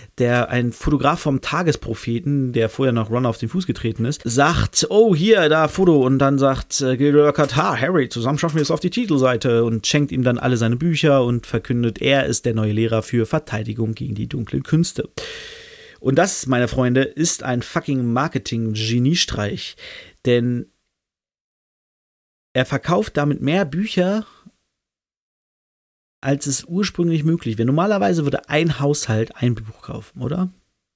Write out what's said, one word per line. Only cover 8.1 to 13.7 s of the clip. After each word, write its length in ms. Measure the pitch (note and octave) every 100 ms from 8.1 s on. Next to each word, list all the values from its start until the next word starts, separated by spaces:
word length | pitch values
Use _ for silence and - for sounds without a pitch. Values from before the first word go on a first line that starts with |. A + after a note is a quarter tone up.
| A#2+ A#2 D3
schaffen 160 | E3+
wir 80 | D#3
es 80 | C#3+
auf 80 | D#3+
die 120 | F3+
Titelseite.“ 720 | A#3+ A#3 D3 C3 B2 C3+ A#2
Und 200 | A#2 A2+ -
schenkt 240 | D3+ C#3+
ihm 100 | B2+
dann 160 | B2+ A#2+
alle 180 | B2+ B2
seine 200 | A2+ A#2+
Bücher 480 | E3+ D#3 D#3+ C#3
und 220 | A#2+ A#2+ -
verkündet, 540 | A#2 - A#2+ A#2 -
er 260 | - C3+ -
ist 180 | -
der 100 | B2
neue 180 | A2 G#2+
Lehrer 300 | G#2 A2+ A2
für 240 | - A#2+ A2
Verteidigung 680 | D#3 - G#2+ A2+